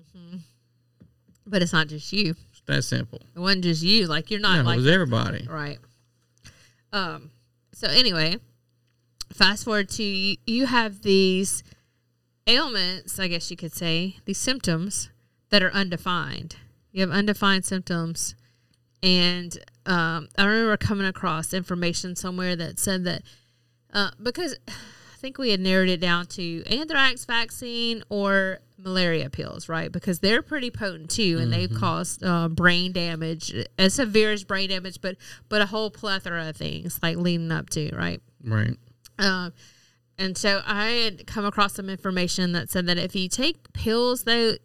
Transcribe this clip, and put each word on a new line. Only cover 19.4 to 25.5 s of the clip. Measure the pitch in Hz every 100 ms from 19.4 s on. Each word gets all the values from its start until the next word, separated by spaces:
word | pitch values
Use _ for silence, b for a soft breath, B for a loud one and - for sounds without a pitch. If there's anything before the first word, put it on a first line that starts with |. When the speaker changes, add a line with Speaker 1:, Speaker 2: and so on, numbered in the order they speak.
| 175 170 - _ -
Speaker 1:
um, | 180 165 165 151 -
I |
remember | 202 220 226 208
coming | - 202 190
across | 185 185 156 160
information | 185 175 175 175 170 185 180
somewhere | 185 180 180 175
that | 165 -
said | - 185
that, | 175 165 b b b b b b _
uh, | 208 196 -
because | 220 247 349 - -
I | - - - - -
think | 262 262
we | 254